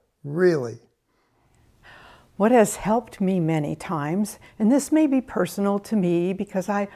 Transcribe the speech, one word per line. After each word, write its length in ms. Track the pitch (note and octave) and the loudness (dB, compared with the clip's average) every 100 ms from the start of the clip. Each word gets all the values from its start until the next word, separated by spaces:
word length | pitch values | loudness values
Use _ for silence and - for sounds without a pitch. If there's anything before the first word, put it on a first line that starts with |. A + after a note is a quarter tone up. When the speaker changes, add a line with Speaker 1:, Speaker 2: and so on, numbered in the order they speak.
| _ _ | _ _
Speaker 1:
really. 580 | C#3+ D3+ F3+ D#3 A#2+ A2+ _ _ _ _ _ _ _ _ _ _ - - - - _ - | -10 0 2 2 -4 -10 _ _ _ _ _ _ _ _ _ _ -20 -20 -20 -20 _ -2
Speaker 2:
What 160 | G#3 | 4
has 240 | B3 G#3 - | 6 4 2
helped 420 | F#3+ A3+ A3+ - | -2 -2 -4 -4
me 220 | F#3 F#3+ | -2 0
many 340 | D#3+ D#3+ D3+ | 0 0 -2
times, 640 | D#3 - E3 D3 F3+ G#3 - - _ | -8 -6 -6 -4 -2 -4 -6 -20 _
and 120 | A3 | 2
this 220 | C4+ C#4 | 2 2
may 140 | D#4 D#4 | 2 2
be 160 | C4 | 0
personal 560 | B3 - F3+ - G3+ G3+ | -2 -4 -4 -2 -2 -2
to 180 | G3+ A3 | -2 0
me 380 | F3 E3+ F3 | 2 0 -2
because 340 | F#3+ G3 G3 F3 | -4 -6 -6 -4
I 200 | G3+ G3+ | -4 -6